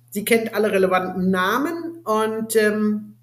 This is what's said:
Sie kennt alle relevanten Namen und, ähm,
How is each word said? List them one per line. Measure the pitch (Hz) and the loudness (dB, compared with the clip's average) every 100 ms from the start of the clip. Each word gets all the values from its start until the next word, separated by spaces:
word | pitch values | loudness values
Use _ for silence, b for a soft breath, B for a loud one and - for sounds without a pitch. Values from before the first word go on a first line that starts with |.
| _ | _
Sie | 202 208 | -6 2
kennt | 226 220 | 2 2
alle | 202 208 | 0 0
relevanten | 196 185 185 185 190 185 | 2 2 2 0 -2 0
Namen | 185 185 240 320 339 339 - | 2 2 0 -2 -4 -8 -8
und, | - 214 220 220 226 220 | -2 0 0 -2 -2 2
ähm, | 214 214 214 214 - - | 2 2 0 -2 -6 -18